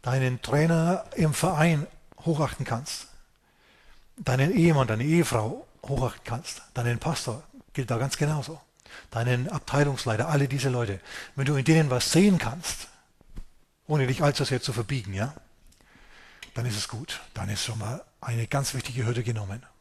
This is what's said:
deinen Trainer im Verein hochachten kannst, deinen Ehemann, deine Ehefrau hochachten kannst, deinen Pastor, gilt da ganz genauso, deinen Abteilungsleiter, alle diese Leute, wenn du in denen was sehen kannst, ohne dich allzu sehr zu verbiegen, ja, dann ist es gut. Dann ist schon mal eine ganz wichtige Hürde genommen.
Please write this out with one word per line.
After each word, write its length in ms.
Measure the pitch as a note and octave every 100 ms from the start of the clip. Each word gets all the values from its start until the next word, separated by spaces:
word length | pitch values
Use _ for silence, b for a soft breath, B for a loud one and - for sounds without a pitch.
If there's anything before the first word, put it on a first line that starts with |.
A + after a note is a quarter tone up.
deinen 400 | B2+ C3+ B2+ B2
Trainer 640 | - C#3+ E3 E3 E3 F#3 - -
im 180 | D#3
Verein 540 | C#3 E3+ D3+ E3+ D#3 E3 - - - E3+
hochachten 400 | D#3 C#3+ - B2+
kannst, 420 | A#2 D3 - - - - _ b b b b b b b -
deinen 340 | - C3 C#3+
Ehemann, 360 | G#3+ E3+ D3 A#2+
deine 180 | A2 C#3+
Ehefrau 600 | E3 D#3+ A#2 G#2+ A#3 - _
hochachten 400 | - C#3 B2 - -
kannst, 380 | A#2+ - - -
deinen 260 | - A#2+ A#2+
Pastor, 440 | D#3+ D3 - A2+ - C4 -
gilt 180 | - B2
da 80 | A2+
ganz 200 | C3 -
genauso, 420 | D3 D#3 A#2+ - _ _ B B B
deinen 380 | A#2 A#2+ B2 B2+
Abteilungsleiter, 800 | D3 - C#3 C#3+ C3 A#2+ G#2+ D#3
alle 180 | D3 C#3
diese 220 | C#3 C3+
Leute, 300 | B2 A2+ F#2+ B B B -
wenn 100 | C#3
du 100 | C#3+
in 100 | C3
denen 240 | D#3+ D3
was 220 | B2+ -
sehen 260 | D#3+ G#3 F3+
kannst, 500 | A2+ D3+ - - - - _ _ - - - _ _ _ -
ohne 200 | D3+ C3
dich 160 | A#2+
allzu 200 | D3 C#3
sehr 180 | C#3 B2+
zu 120 | -
verbiegen, 400 | A#2 A2 C#3 G2+
ja, 200 | F#2+ B2 D3+ - _ - _ B B B B B B B
dann 120 | - A#2+
ist 120 | G#2
es 100 | -
gut. 340 | A2+ C3 - -
Dann 160 | - F#2
ist 140 | G#2
schon 160 | - A2
mal 240 | G#2 D3+ - _
eine 260 | - A#2 A2+
ganz 260 | C#3 C3+
wichtige 320 | C3 - B2 A#2
Hürde 180 | A#2+
genommen. 400 | A#2 A2 G2 G#2 - _